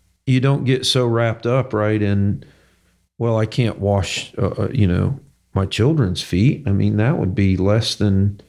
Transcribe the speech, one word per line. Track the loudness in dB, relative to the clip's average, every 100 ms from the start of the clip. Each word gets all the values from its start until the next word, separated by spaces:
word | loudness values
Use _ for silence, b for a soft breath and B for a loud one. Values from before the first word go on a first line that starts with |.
| _ _ 0
you | 2
don't | 2 0
get | 0 0 0
so | 0 0
wrapped | 2 0 -2 0
up, | 0 0
right, | 0 0 0
in, | 0 2 0 -2 b b b b b b _ -6
"Well, | -2 0
I | 0
can't | 0 -2 0
wash, | 0 0 0 -6 -10 -4
uh, | -4 -2
uh, | -2
you | 0 2
know, | 2 0 -4 -12 _ _
my | -4 -2
children's | 0 0 2 0 -2
feet." | -4 0 2 0 -2
I |
mean, | 0 0 2
that | 0 0
would | -2 0
be | 0 2
less | 2 0 0 -2
than, | 0 2 0 -2